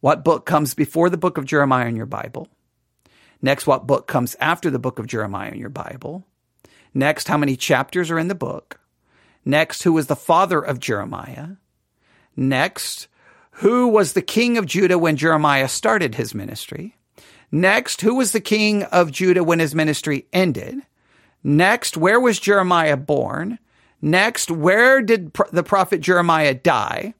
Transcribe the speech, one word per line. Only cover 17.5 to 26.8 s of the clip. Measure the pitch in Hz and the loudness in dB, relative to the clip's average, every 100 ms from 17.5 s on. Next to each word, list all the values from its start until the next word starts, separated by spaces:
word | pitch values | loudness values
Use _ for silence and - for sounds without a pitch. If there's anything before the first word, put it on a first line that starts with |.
Next, | 147 185 220 247 - | 0 2 2 0 -2
who | 208 254 | 0 2
was | 247 | 0
the | 220 | -2
king | - 214 214 208 | 0 0 2 0
of | 196 - 165 | 0 0 0
Judah | 135 185 180 | 0 2 2
when | 170 170 | 2 2
his | 160 | 0
ministry | 156 156 147 - 139 - | 0 0 -2 -2 -4 -2
ended? | 180 185 113 95 269 - _ _ _ _ _ | 0 0 -2 -8 -12 -14 _ _ _ _ _
Next, | - 147 185 240 - - | 0 4 4 2 -2 0
where | 170 226 | 2 4
was | 254 196 | 2 0
Jeremiah | - 202 185 175 156 139 | 2 2 4 2 2 0
born? | 143 143 123 - 180 233 _ _ _ _ | 0 -2 -2 -6 -8 -10 _ _ _ _
Next, | 147 175 214 233 - | 0 2 2 -2 -6
where | 165 156 202 247 269 | 0 2 4 6 4
did | 220 226 165 | 4 0 0
pr-, | - - | -4 -2
the | 170 | -2
prophet | 165 196 185 185 | 0 0 2 0
Jeremiah | 156 180 170 160 147 | 2 2 4 4 2
die? | 131 - 127 | 2 2 2